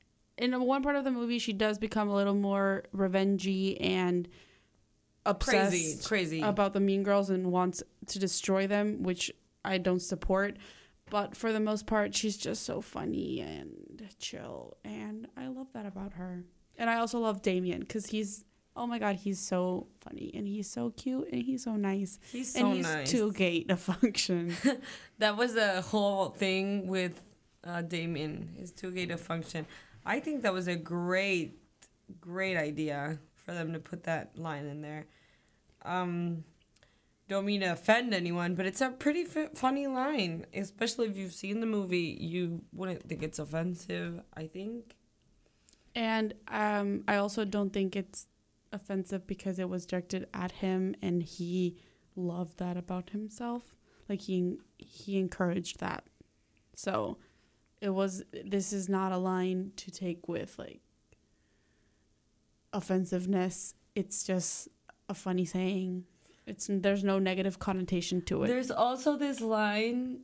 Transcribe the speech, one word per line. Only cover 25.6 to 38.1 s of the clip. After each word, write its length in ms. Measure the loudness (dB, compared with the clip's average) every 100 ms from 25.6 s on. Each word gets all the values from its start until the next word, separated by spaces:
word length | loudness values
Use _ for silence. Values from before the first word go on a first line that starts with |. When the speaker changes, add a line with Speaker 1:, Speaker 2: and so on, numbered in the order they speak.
| 4 4
Speaker 2:
whole 460 | 2 2 4 4 0
thing 580 | 2 2 2 2 0 0
with, 340 | 0 0 -4 -14 -20 _ _
uh, 200 | -8 -6
Damien. 720 | -4 -2 -2 -2 -4 -6 -8 -12
He's 140 | -14
too 180 | -10 -8
gay 140 | -4 -4
to 120 | -4
function. 500 | -4 -4 -4 -6 -8 -12 -20 -10 -4
I 140 | -2
think 220 | -2 0
that 100 | 0
was 140 | 0 0
a 80 | -2
great, 840 | -2 -2 0 2 2 2 -2 -8 _ _ -20 _ -20 -18
great 380 | -8 -4 0 2
idea 600 | 0 0 -2 -2 -4 -6 -10 _
for 180 | -8
them 180 | -6 -4
to 60 | -6
put 240 | -8 -8 -4
that 320 | -4 -4 -8
line 260 | -8 -6 -6
in 160 | -8
there. 240 | -8 -10 -12 _ _ _ _ _ _ -14
Um, 600 | -4 -2 -2 -2 -2 -4 -8 _ _ _ _ _ _ _ -4
don't 160 | -2 0
mean 160 | 2
to 60 | 2
offend 460 | 2 6 6 6